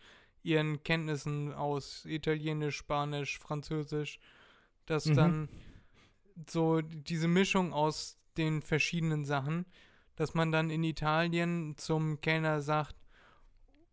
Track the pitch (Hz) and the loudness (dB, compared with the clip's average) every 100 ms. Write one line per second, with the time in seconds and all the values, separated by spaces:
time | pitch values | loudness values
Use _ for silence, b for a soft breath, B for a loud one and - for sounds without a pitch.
0 | b b b b - 156 151 151 - 165 | b b b b 0 2 2 -2 -2 -2
1 | 156 147 151 147 147 139 147 143 - - | -2 -4 -4 -4 -4 -4 -2 -2 -4 -12
2 | - 156 156 156 156 151 151 143 - 147 | -8 -4 -2 -2 -2 -2 -4 -6 -4 -2
3 | 143 143 139 - - 151 139 156 147 151 | -2 -4 -6 -8 -6 -6 -4 -4 -4 -4
4 | 147 - b b b b b b - 156 | -4 -8 b b b b b b -4 -2
5 | 151 151 160 156 151 b b b b b | 4 6 6 4 -2 b b b b b
6 | b b _ - 160 165 160 160 156 160 | b b _ -18 -6 0 4 4 0 -6
7 | 143 170 165 175 190 202 180 147 156 151 | -6 0 4 4 4 4 2 2 2 0
8 | - - _ - 160 156 - 156 - 170 | -6 -12 _ -2 0 0 2 2 2 0
9 | 165 151 143 143 131 165 180 b b b | 0 0 0 -2 -2 -4 -6 b b b
10 | b - 156 165 165 160 160 156 165 156 | b -4 -2 2 2 2 2 0 0 0
11 | 156 156 170 170 170 170 156 151 - 160 | 2 2 2 2 0 0 -4 -6 0 2
12 | 156 151 - 160 156 156 143 151 143 - | 2 0 0 0 2 0 0 0 -2 -8
13 | - b b b b b - - _ | -20 b b b b b -20 -20 _